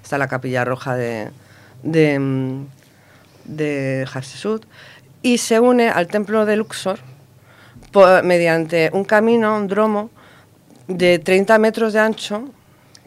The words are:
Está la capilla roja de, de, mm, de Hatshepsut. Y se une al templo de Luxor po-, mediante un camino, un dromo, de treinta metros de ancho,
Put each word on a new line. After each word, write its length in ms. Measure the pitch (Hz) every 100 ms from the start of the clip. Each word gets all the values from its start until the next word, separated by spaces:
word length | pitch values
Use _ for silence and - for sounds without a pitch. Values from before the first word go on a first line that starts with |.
Está 160 | - 143
la 100 | 135
capilla 380 | 131 131 127 123
roja 300 | 127 139 127
de, 340 | 117 113 104 - - - - 127
de, 360 | - 160 151 139
mm, 480 | 135 131 131 131 139 - _ _ _ _ _ _
de 600 | - 151 151 143 135 131 131
Hatshepsut. 520 | 135 127 - 208 220 - - - - _ _
Y 160 | 254 240
se 220 | - 226
une 280 | 247 247 233
al 200 | 175 170
templo 360 | 214 196 220 214
de 100 | 214
Luxor 420 | 214 - 185 202 - - - _ _ - - - -
po-, 300 | 202 185 185
mediante 680 | 180 175 170 165 160 170 160
un 120 | 196
camino, 520 | 196 214 226 233 214 214
un 120 | 196
dromo, 420 | 196 214 208 220 - - - _ _ _ - -
de 320 | 180 180 175
treinta 360 | - 190 196 220
metros 340 | 220 220 226
de 80 | 214
ancho, 480 | 220 214 - 208 269 - _ _ _ _